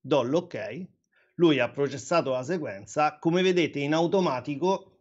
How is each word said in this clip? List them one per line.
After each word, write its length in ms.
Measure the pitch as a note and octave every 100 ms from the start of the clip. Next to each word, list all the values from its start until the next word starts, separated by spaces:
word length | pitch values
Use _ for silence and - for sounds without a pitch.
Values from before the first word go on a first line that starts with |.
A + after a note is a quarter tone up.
do 220 | C3+ C#3+
l'ok, 640 | B2 D#3 F3+ A#2 G2+ B2 F#3 _ _ _ _
lui 260 | - E3+ C#3
ha 100 | A#2+
processato 600 | C3 C#3+ C#3 - F3 C3+
la 100 | B2+
sequenza, 720 | B2+ F3+ C#3 G2 A2 - D3+ -
come 220 | E3+ F3
vedete 360 | F#3 F3+ D#3 C#3+
in 160 | C#3+
automatico 1040 | D#3 E3+ G3 F3 B2+ B2 C#3+ F3 F#3+ - _